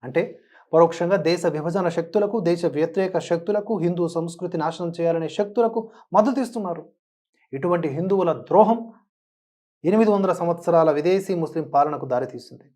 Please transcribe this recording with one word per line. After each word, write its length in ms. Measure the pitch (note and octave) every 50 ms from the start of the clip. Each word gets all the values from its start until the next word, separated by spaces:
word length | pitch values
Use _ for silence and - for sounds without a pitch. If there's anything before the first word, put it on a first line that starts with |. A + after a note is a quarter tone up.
| -
అంటే 160 | B2 C3+ E3 G3 - - - _ _ _ - _ _ -
పరోక్షంగా 460 | D#3+ E3 E3 E3+ - F3+ E3+ G3 F#3+ D3+ D#3+
దేశ 140 | E3+ F3 E3+ F3 D3
విభజన 320 | D3+ D3+ E3+ E3 G3 F3+ E3+ -
శక్తులకు, 400 | E3+ E3 E3 - G#3+ G3+ G#3 G#3 A3+ F3+ E3+
దేశ 140 | F3 F3 F3 E3 C3+ D3
వ్యతిరేక 400 | D#3 D#3+ D#3+ G3 F#3+ F#3 F#3 E3 - -
శక్తులకు, 460 | F3 E3 E3+ G#3 G#3 G#3 G#3 - A3+ F#3+ D#3+
హిందూ 220 | E3+ F3+ F3 E3+ E3 -
సంస్కృతి 400 | E3+ E3 E3+ E3+ - F3+ F3 F3 E3+ D3+
నాశనం 280 | D#3+ E3+ - F3 E3+ E3+
చేయాలనే 320 | - E3+ E3+ E3 E3 E3 D3+ -
శక్తులకు 440 | - G#3 G3+ - B3 A#3 A3+ A3+ A3+ A3 - - - - _ E3
మద్దతిస్తున్నారు. 680 | F#3+ G#3+ C4 B3+ C#4 B3+ A3+ - A#3 G3+ F3+ E3+ D#3+ D#3 - _ _ _ _ _ _ _ _ _ _ _ _ -
ఇటువంటి 380 | C#3 C#3 F3 F3 E3+ E3 D3+ C3 D3+
హిందువుల 340 | F3 F#3+ G3+ G3 F3+ E3+ D#3 - - -
ద్రోహం 320 | D3+ F#3+ A3 G3+ A#3 A#3+ - - - - _ _ _ _ _ _ _ _ _ _ _ _ _ _ _ _ -
ఎనిమిది 260 | D#3 G3 A3 A3+ G#3+ G#3
వందల 200 | G3 F#3+ F#3 E3+ F3+
సంవత్సరాల 500 | F3 E3+ E3+ E3+ - - E3+ E3 E3 D#3 D3 D3
విదేశీ 360 | D3+ F3 F#3 G3 F#3+ - F#3+ E3+ D#3+
ముస్లిం 200 | D3 C#3+ E3 D3+ C#3 C#3
పాలనకు 340 | C#3+ C#3+ D#3 D3 C3+ C3 C3+ B2+
దారితీసింది. 560 | B2 C3 B2+ - A#2+ - - - - - _ _